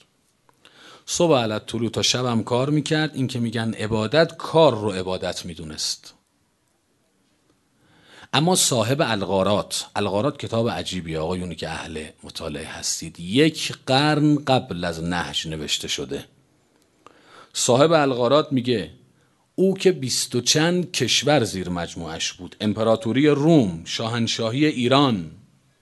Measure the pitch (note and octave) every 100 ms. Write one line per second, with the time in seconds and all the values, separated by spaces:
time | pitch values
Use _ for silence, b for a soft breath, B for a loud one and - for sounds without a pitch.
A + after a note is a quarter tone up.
0 | _ _ _ _ _ _ B B B B
1 | B - F3 C3+ A2+ G#2+ - A2+ A2+ A2
2 | G2 B2 B2+ A2+ - A#2+ C3+ D3+ C#3 D#3
3 | D#3 - B2+ B2 A#2 A2+ A2+ - G#2 A2
4 | A2 D3 E3 - - D#3+ D#3 A2 G#2+ F#2+
5 | F#2 F#2 F2+ - F#2 E2 D#2+ D#2 - -
6 | - - _ _ _ _ _ _ _ _
7 | _ _ _ _ _ _ _ _ B B
8 | B B B C3 E3 F#3 - B2+ G#2+ C#3+
9 | C#3 G#2+ F2+ F#2+ F#2+ G2+ - - - -
10 | G2+ G2+ C#3 C#3+ - A2+ A#2 E2+ E2+ F#2
11 | E2 D#2 D#2+ F#2 F2+ E2 D#2+ D#2 - D#2
12 | D#2 - - - E2 D2+ D#2 F2+ - -
13 | E2 E2 F2 A#2+ D#3+ - - - - C3
14 | D3+ D3 D3+ D3 D3 B2+ - F2 F2 E2
15 | E2+ F2 D2+ D2 D#2+ D#2 D2 - - -
16 | - - - _ _ _ _ _ _ _
17 | B B B B B - - B2 D#3+ E3
18 | C#3 B2 A#2+ C#3+ D3 C3 A#2 A2+ E2 -
19 | _ _ _ _ _ - F#3+ F#3+ F#3 D#3+
20 | B2+ - - A#2+ A#2+ D3+ E3 F3+ E3 -
21 | A#2 - C3+ D3 A2+ F#2+ F2+ F2 E2 F2+
22 | E2 D#2+ - - F2+ - G#2+ G#2 A2 A2
23 | A#2 A#2+ D3 C#3+ D3+ D#3+ G#2 E2 E2 -
24 | A2+ A#2+ A2+ - A2+ B2+ D3+ B2+ A#2+ C3+
25 | C#3+ G#2 D#2+ F2 - _ _ _